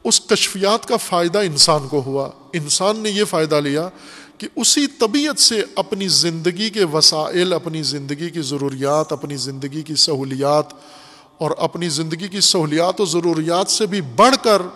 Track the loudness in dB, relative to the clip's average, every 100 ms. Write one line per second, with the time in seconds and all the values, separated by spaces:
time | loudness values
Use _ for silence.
0 | 0 0 2 0 0 0 0 0 0 -2
1 | 0 0 2 2 2 4 4 4 0 -2
2 | -2 -2 -4 -8 -8 -6 -2 0 0 0
3 | -2 0 0 0 2 2 2 -2 -4 -10
4 | -20 -20 -20 -14 -10 -2 2 2 0 0
5 | 0 2 0 2 2 2 -2 -4 -4 -2
6 | 0 0 0 -2 -2 -2 -2 0 0 2
7 | 2 2 0 0 0 0 -2 -6 -4 -6
8 | -6 -6 -6 -6 -4 -4 -4 -2 0 0
9 | 0 -4 -6 -8 -8 -8 -8 -8 -4 0
10 | 0 0 -2 -2 2 2 0 -8 -20 -20
11 | -20 -20 -20 -6 -4 -2 -2 -2 -4 -2
12 | -4 -6 -6 0 2 2 2 2 0 0
13 | 0 0 0 0 0 0 0 -2 -2 -2
14 | -2 4 6 6 4 2 2